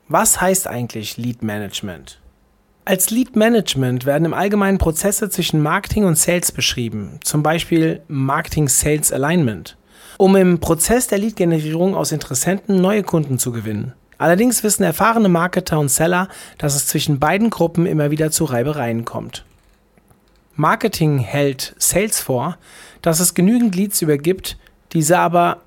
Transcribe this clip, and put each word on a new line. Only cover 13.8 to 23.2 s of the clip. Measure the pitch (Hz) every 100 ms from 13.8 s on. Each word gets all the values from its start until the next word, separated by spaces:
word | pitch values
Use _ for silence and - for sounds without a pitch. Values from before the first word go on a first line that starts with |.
| 127 - _ -
Allerdings | 147 180 247 226
wissen | 214 202
erfahrene | 185 156 208 226 208
Marketer | 170 175 175 175 156
und | 143
Seller, | - 170 180 98 - - -
dass | 151
es | 139 -
zwischen | 156 151 139
beiden | 151 190 226
Gruppen | - 170 170
immer | 170 156 147
wieder | 151 156
zu | 156 156
Reibereien | 123 127 147 120 117
kommt. | 113 117 113 - - _ _ _ _ _ _ _ _ _ _
Marketing | - 156 220 220 - 156 143
hält | 110 143 143 131 - -
Sales | - 175 214 -
vor, | - 127 147 175 - - - -
dass | 170 160